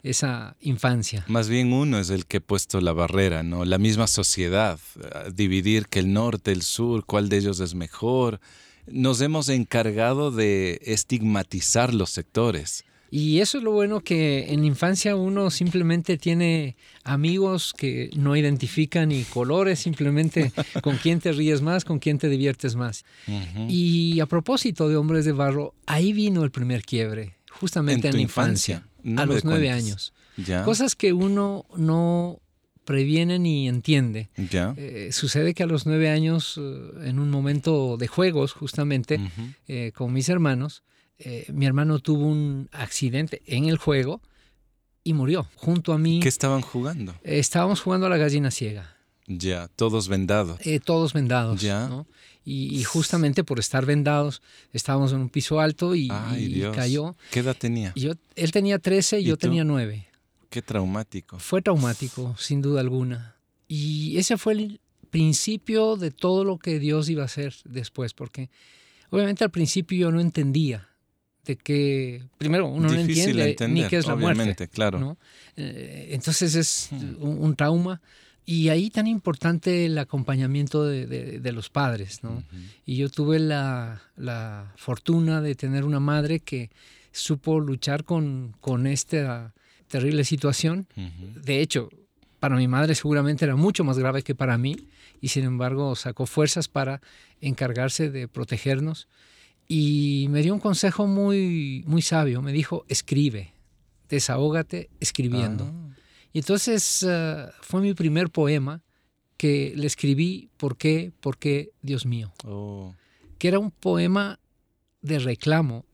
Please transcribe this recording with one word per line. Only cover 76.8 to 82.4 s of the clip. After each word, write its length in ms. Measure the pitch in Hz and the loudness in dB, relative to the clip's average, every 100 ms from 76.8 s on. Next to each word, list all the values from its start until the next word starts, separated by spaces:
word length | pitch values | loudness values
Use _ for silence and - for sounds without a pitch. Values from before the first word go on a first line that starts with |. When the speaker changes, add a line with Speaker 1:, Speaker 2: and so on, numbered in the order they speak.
| - | -6
Speaker 2:
Hmm. 240 | 135 143 - | -8 -10 -6
Speaker 1:
un, 140 | 147 156 | -4 0
un 120 | 156 139 | 0 2
trauma. 460 | 151 170 175 180 _ - - _ - | 2 2 0 -4 _ -20 -20 _ -4
Y 220 | 165 160 | 0 2
ahí 200 | 160 208 | 2 0
tan 180 | - 214 | 0 0
importante 800 | 220 175 151 170 170 185 175 165 | 0 -2 -2 0 0 0 0 2
el 120 | 156 | 0
acompañamiento 880 | 139 139 131 131 131 143 143 151 147 | -2 -4 0 0 0 0 0 0 0
de, 220 | 135 123 | -2 -4
de, 320 | 127 127 - | -8 -8 -8
de 120 | 123 | -6
los 160 | 117 - | -6 -6
padres, 500 | 143 139 113 95 - | -2 -2 -2 -6 -12
¿no? 80 | 117 | -10
Speaker 2:
Ujú. 120 | 117 | -10